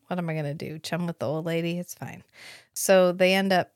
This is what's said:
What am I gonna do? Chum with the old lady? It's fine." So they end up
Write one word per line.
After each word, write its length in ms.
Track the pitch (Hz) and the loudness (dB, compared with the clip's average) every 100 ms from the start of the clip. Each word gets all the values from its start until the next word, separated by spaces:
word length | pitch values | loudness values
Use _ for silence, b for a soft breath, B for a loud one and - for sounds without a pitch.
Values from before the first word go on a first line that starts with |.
| - | -10
What 140 | 180 | -6
am 100 | 165 | -4
I 40 | 156 | -4
gonna 180 | 143 | -4
do? 240 | 143 - 156 | -6 -10 -10
Chum 300 | - 165 175 | -8 -6 -6
with 100 | - | -6
the 80 | 117 | -4
old 180 | 156 165 | -4 -4
lady? 340 | 165 170 175 | -2 -2 -6
It's 140 | 175 | -8
fine." 280 | - - - - B B B B | -14 -14 -16 -20 B B B B
So 360 | - - 190 180 | -2 4 6 6
they 240 | 180 185 | 4 4
end 180 | 190 196 | 4 2
up 200 | 180 - | 2 0